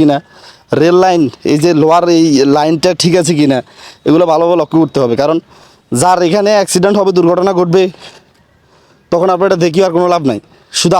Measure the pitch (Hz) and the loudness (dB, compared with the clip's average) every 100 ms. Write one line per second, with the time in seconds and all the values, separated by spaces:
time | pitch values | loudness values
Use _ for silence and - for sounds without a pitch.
0 | 156 143 - - - - _ - 160 180 | 0 0 -6 -20 -20 -20 _ -2 2 2
1 | 185 175 143 - - 147 165 160 156 170 | 2 0 -2 -4 -4 -2 0 0 2 2
2 | 175 170 165 139 139 147 156 160 175 170 | 2 0 2 2 2 2 0 0 -2 -2
3 | 170 175 170 156 147 131 - - - - | 0 0 0 0 0 -2 -4 -20 -20 -10
4 | - 156 175 160 170 175 151 160 160 139 | -2 0 2 0 0 0 -2 -2 -2 -2
5 | 127 117 143 165 - - - _ _ 120 | -2 -2 -2 -2 -6 -20 -20 _ _ -2
6 | 170 180 175 196 202 214 190 185 190 208 | 0 0 0 0 0 0 0 -2 0 0
7 | 190 185 170 175 180 185 180 175 185 - | 0 0 0 0 -2 -2 0 0 0 -4
8 | - - _ _ _ _ _ _ _ _ | -20 -20 _ _ _ _ _ _ _ _
9 | _ 175 185 180 190 180 175 160 190 165 | _ -2 0 0 0 0 0 0 0 0
10 | 180 175 143 104 - _ _ - 180 180 | 0 0 -2 -6 -10 _ _ -6 0 0